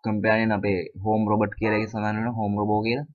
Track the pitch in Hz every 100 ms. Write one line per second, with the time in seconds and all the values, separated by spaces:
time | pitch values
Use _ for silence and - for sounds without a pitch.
0 | 113 107 104 110 110 104 101 95 82 -
1 | 104 107 107 107 104 - 110 107 107 110
2 | 107 107 113 117 104 104 104 107 110 123
3 | 151